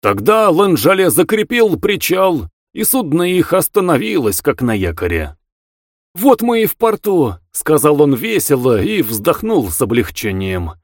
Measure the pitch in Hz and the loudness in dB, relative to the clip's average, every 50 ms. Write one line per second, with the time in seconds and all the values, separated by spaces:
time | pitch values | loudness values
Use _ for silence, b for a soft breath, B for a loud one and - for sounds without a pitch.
0 | - 101 101 98 104 175 226 220 220 202 165 160 202 196 175 139 101 160 190 190 | -2 -2 -2 0 2 2 2 4 4 2 4 2 2 2 2 2 2 2 2 4
1 | 190 175 - 214 175 - 214 214 214 - 240 240 226 214 165 - - - 202 - | 2 2 2 2 0 2 0 -2 -2 -2 2 2 2 2 2 -2 -2 -2 -2 -2
2 | - - 165 185 190 190 175 143 92 80 _ _ _ _ _ - 220 - - 170 | -2 -2 0 2 2 2 0 -2 -6 -8 _ _ _ _ _ -6 -4 -2 -2 -2
3 | - 151 139 165 175 180 180 185 165 - 170 190 180 - _ 208 190 180 165 123 | -2 0 0 0 0 0 0 0 0 2 2 0 0 0 _ -2 0 2 0 0
4 | - - 214 175 127 107 98 - - - 131 - 131 120 110 104 92 87 82 - | 0 -2 -2 -2 0 -2 -2 -2 -2 -4 -2 -2 -2 -2 -2 0 -2 -4 -4 -4
5 | 95 87 85 82 78 71 69 _ _ _ _ _ _ _ _ _ _ _ _ _ | -4 -4 -2 -4 -4 -6 -12 _ _ _ _ _ _ _ _ _ _ _ _ _
6 | _ _ _ 170 208 277 254 - - 233 240 226 220 202 - _ 226 226 214 202 | _ _ _ 0 4 4 4 4 2 -2 0 0 0 -2 -2 _ 0 -2 -2 -2
7 | _ 208 196 175 147 117 92 - _ _ _ - - - 156 147 135 151 147 143 | _ -2 0 2 0 0 -2 -8 _ _ _ -10 -2 0 0 2 4 2 4 4
8 | 151 143 135 117 - 226 220 185 - - 147 127 123 131 120 107 - - 214 202 | 4 2 2 -2 -2 -4 -2 -2 0 0 -2 0 2 2 2 2 0 0 0 -2
9 | 147 110 113 107 104 165 170 - - 220 226 180 120 92 78 - 135 101 117 120 | -2 -2 -4 -4 -2 -2 -2 -2 -2 0 0 0 0 -2 -2 -4 -2 0 0 -2
10 | 104 - - - - 107 98 95 95 95 92 92 85 82 82 _ | -2 -2 -6 -8 -6 -4 -4 -4 -4 -4 -4 -4 -6 -8 -10 _